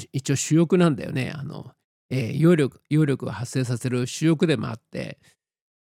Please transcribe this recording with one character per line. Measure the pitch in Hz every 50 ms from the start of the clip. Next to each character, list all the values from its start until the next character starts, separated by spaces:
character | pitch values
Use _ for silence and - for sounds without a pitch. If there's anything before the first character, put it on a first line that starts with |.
| - -
一 | - 139 - -
応 | 135
主 | - - - 151
翼 | 160 170 156 190 180
な | 175 165
ん | 139
だ | 101 -
よ | -
ね。 | - 131 123 - -
あ | 151
の、 | 135 - - - - 123 - _ _ _ _ _ _ _
え | 123 131 123 107
ー、 | - -
揚 | 156 170 180
力、 | 156 139 123 - _ _ _
揚 | 147 151 156
力 | 139 131 - 127
を | 117
発 | 110 101 123 -
生 | - 135 131
さ | 117 127 113
せ | - 127
る | 123 123 123
主 | 123 - - 156
翼 | 160 165 143 185
で | 160 147
も | 110 104 117
あ |
っ | 113 -
て、 | _ _ - - - - - - _ _ _ _ _ _ _ _ _ _ _ _ _